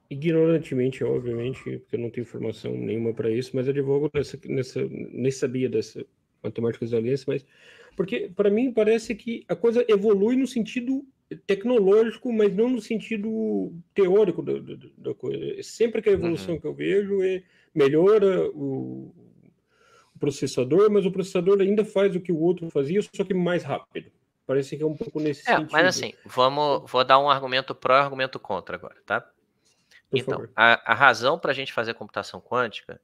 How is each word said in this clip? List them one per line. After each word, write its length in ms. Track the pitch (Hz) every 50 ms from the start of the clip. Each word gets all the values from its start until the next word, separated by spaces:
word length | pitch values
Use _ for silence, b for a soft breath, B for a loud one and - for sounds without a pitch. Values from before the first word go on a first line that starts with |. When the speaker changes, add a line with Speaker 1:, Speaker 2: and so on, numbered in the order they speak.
| _ _
Speaker 1:
ignorantemente, 960 | - 135 147 170 160 160 160 165 165 151 - - 139 127 127 131 131 - 127
obviamente, 760 | 123 131 131 123 120 117 117 120 127 131 - - 127 131 127
porque 160 | - _ -
eu 40 | 117
não 100 | 117 117
tenho 160 | - 120 117
formação 460 | - - 127 117 113 110 - - 120 123
nenhuma 400 | 123 123 110 104 113 117 117 113
pra 160 | - 113 113
isso, 220 | 110 123 127 - -
mas 120 | 131 123 135
advogo 420 | 139 143 135 135 139 143 147 147 -
nessa, 260 | 147 131 - - 139 -
nessa, 400 | - 139 135 127 - - 131 131 131
nem 440 | - - - - - - 120 135
sabia 380 | 135 - 151 131 123 131 127 120
dessa 360 | 110 110 107 - - 123 120 - _ _ _ _ _ _ -
matemática 420 | 113 - - 117 117 113 - 120
israelense, 400 | 117 120 113 113 120 135 139 - -
mas 180 | 135 139 - b b b b b b b b b b -
porque, 320 | 180 185 240 247 - - -
pra 140 | - 196 202
mim, 220 | 202 220 254 277
parece 440 | 226 220 214 214 226 226 220 - 233
que 280 | - - 233 233 - - -
a 80 | 175
coisa 280 | 170 - 233 220 240 - -
evolui 480 | 214 196 196 226 208 196 196 226 254
no 100 | 262 269 -
sentido 580 | - 233 214 - - 254 240 254 262 269 277 - _ _ _ _ 156 - - -
tecnológico, 840 | 196 196 - 240 254 233 196 190 202 220 226 226 208 - - 254
mas 220 | 226 214 208 202 180
não 140 | 190 226 254
no 100 | 254 233
sentido 920 | 208 - 233 208 - - 226 214 202 226 220 220 220 214 208 202 185 175 170 170 - _ _
teórico 480 | - 196 175 185 208 214 185 170 - 143
da, 160 | 139 - 139
da, 160 | - 139 - - - 73 _ _
da 160 | 64 67 67
coisa. 480 | - - 131 139 139 135 143 - - -
Sempre 380 | - - - 220 233 220 226
que 80 | - 214
a 40 | 196
evolução 400 | 175 170 170 170 - - 180 170
Speaker 2:
Uhum. 60 | 151
Speaker 1:
que 60 | - 147
eu 60 | 143
vejo 500 | 139 147 160 185 202 202 196 202 196 185
é 180 | 190 190 185 b b b b b b b
melhora 760 | 156 139 139 147 156 175 196 214 220 202 196 185 175 160 143
o, 600 | - - 139 139 131 131 131 127 127 131 131 123 120 120 120 117 _ _ _ _ _ _ _ b b b b b b b b b b
o 60 | -
processador, 720 | - 143 135 - 151 131 - - 123 123 147 185 208 214
mas 140 | 208 202 180
o 60 | 190
processador 480 | 185 190 180 185 - 185 175 190 202 202
ainda 220 | 190 190 208 214 208
faz 320 | 214 - 196 202 196 180
o 60 | 180
que 100 | 180 -
o 80 | 175 151
outro 300 | 160 175 180 175 165 165
fazia, 320 | - 147 139 139 180 208
só 220 | - - - - 190
que 100 | 185 196
mais 300 | 185 175 170 180 160 135
rápido. 480 | 139 135 - - _ _ - - - _ _ _ _ _ _ _
Parece 320 | - 131 143 135 - - 139
que 60 | 151
é 20 |
um 100 | 156 151
pouco 240 | 147 226 - - 156
nesse 220 | 151 151 139 - - -
Speaker 2:
É, 80 | 233
Speaker 1:
sentido. 160 | 127 110 139
Speaker 2:
mas 140 | 147 156 170 185
assim, 260 | - - - 107 - - _
vamos, 680 | 101 - 127 127 131 139 147 147 147 139 127 - -
vou 120 | - 123 127
dar 140 | 127 135 135
um 120 | 143 143
argumento 440 | 139 135 135 127 127 131 131 - 131
pró 220 | - - 131 127
e 40 | 139
argumento 400 | 143 139 135 131 131 131 - -
contra 360 | - - 101 90 82 - 87
agora, 260 | 87 - - - _ _
tá? 240 | - 104 117 - _ _ _ _ _ _ _ b b b b b b b b b _
Speaker 1:
Por 100 | - 120
Speaker 2:
Então, 180 | 113 - - -
Speaker 1:
favor. 140 | - - _
Speaker 2:
a, 360 | - 113 117 117 - - -
a 20 | 110
razão 460 | 107 139 135 120 104 117 131 160 180
pra 140 | - 160 135
gente 200 | 135 135 - -
fazer 220 | 127 113 113 113
computação 440 | - 110 101 - 104 98 - - 92
quântica 600 | - _ 117 123 123 110 - - - - - -